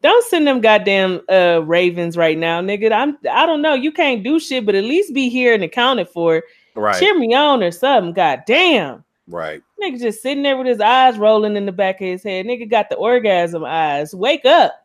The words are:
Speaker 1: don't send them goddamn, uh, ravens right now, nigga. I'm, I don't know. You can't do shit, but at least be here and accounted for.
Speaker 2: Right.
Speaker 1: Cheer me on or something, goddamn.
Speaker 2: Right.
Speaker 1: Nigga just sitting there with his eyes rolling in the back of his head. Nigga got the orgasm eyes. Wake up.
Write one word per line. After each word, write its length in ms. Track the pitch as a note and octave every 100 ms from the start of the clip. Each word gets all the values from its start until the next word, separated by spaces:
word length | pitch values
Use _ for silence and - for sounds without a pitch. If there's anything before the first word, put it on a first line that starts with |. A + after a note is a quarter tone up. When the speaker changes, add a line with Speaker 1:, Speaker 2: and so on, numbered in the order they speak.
| D#4+
Speaker 1:
don't 180 | A#4 A#4+
send 160 | E4+ D4
them 160 | B3+
goddamn, 600 | A3 G#3+ G3+ G3 F#3+ F3+ -
uh, 320 | F#3 F3 E3+ D#3
ravens 500 | E3+ F3+ F3 E3+ E3
right 220 | E3 D#3+
now, 240 | E3 E3+
nigga. 300 | F#3 G3+ A3
I'm, 260 | G#3+ C#4+ C#4+ -
I 160 | A3+ E4
don't 160 | D#4
know. 100 | D#4
You 180 | C#4 C#4+
can't 320 | D4+ D4+ A#3+
do 160 | G3 D#4+
shit, 240 | - C4
but 120 | G#3 G3
at 80 |
least 320 | G#3+ D#4+ G4+ C4+
be 140 | B3+
here 240 | B3 B3 A3+
and 80 |
accounted 460 | E3 B3 B3 B3 F3
for. 340 | E3+ E3+ D#3+ E3 _ _ -
Speaker 2:
Right. 240 | - F3+
Speaker 1:
Cheer 180 | G4 F#4+
me 160 | A#3
on 300 | B3 D4 C4
or 80 | F3+
something, 420 | E3 C4 C4 F3
goddamn. 920 | E3+ E3+ C3+ - C4+ F4+ C4+ D3 A#2 _ _ _
Speaker 2:
Right. 360 | E2+ D#2+ D#2 _ -
Speaker 1:
Nigga 180 | G4 B3+
just 220 | A#3+ G#3+
sitting 220 | B3+ C#4
there 140 | C#4 C4
with 100 | B3+
his 120 | A3+
eyes 380 | G#3+ B3+ C4 A3
rolling 380 | G#3 G#3+ G#3+ G#3
in 100 | G3+
the 60 |
back 300 | F#3 F#3+ F#3+
of 60 | F#3+
his 140 | F#3
head. 240 | G#3 F#3 G3
Nigga 240 | B3 A3+
got 200 | A3 G#3
the 40 | -
orgasm 680 | G3+ B3 A3 F#3 E3+ E3+ C#3+
eyes. 480 | D#3+ D#3 C#3+ D3+
Wake 320 | F#3 A3 D#4 B3+
up. 280 | E4 F#3 -